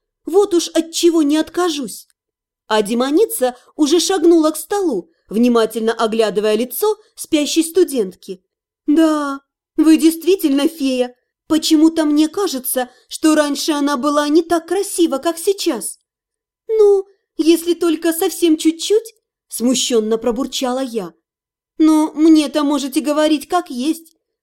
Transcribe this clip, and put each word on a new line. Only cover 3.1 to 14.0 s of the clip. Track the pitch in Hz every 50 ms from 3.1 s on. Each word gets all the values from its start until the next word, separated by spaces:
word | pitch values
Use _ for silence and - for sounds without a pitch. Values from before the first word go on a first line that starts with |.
| 285 339 453 - - - 247 247 247 - _ _ _
уже | - 302 269 311 359
шагнула | 320 - 392 370 294 339 349 330 302 311
к | 320
столу, | - - - 403 403 392 339 247 185 - _ _ _ _ -
внимательно | 175 214 240 247 240 233 226 220 220 233 220 226
оглядывая | - - 240 220 214 226 220 208 190 202 202 214 214
лицо | 214 247 254 - - - 427 427 - _ _ _
спящей | - - - - 302 294 277 - 330 311
студентки. | 320 - - 359 285 277 254 202 185 - _ - - 190 180 _ _ _ _ _ _ _ _ _
«Да, | - 294 320 320 311 311 302 294 285 277 277 _ _ _ _ _ _ _
вы | - 311 311 320
действительно | 302 277 320 320 - - 311 381 381 330 302 269 277 285 311
фея. | - - 269 269 254 254 247 247 247 _ _ _ _ _ _ -
Почему-то | 320 302 311 - 320 302 311 320 320 320 311
мне | 302 294 294 311 311
кажется, | 311 392 403 339 262 254 254 - - 254 254 247 _ _ _ -
что | - - - 311 311
раньше | 302 294 294 285 277 - -
она | 311 285 285 277 285
была | 254